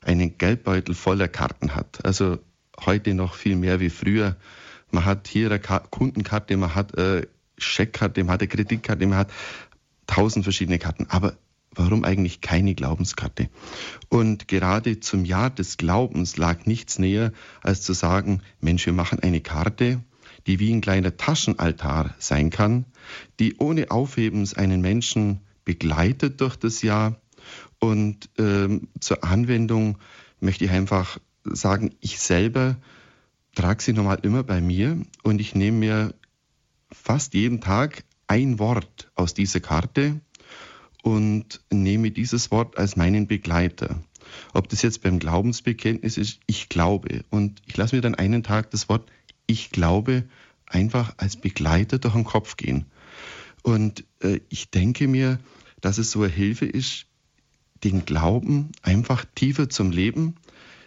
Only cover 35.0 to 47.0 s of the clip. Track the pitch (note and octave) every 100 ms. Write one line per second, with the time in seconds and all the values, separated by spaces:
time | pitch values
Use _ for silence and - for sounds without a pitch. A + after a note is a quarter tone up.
35 | - - - G#2 G#2 G2 G2 A2+ A2 G#2+
36 | G#2+ - _ _ _ _ _ _ _ -
37 | - B2+ - F#2+ A2+ A#2+ F#2+ G2 D3 -
38 | - _ - G#2 C3+ A2+ G#2+ A#2 - -
39 | - - F2 - G2 F#2 - D#2 - -
40 | C#3+ D3+ - - - - - - - _
41 | - A2 G#2+ G#2+ A2 - _ G#2 F#2+ G#2
42 | A2+ G#2 A#2+ A#2+ - A2 A#2 - G2 -
43 | E2+ G#2 G2+ G#2 - E2+ F2+ - - -
44 | - _ - - - - F#2+ - A#2 -
45 | F#2+ F2+ D#2+ E2+ G#2+ A#2 - A#2 A2 A2+
46 | A2+ - G#2+ - - G#2 - E2+ E2+ G2+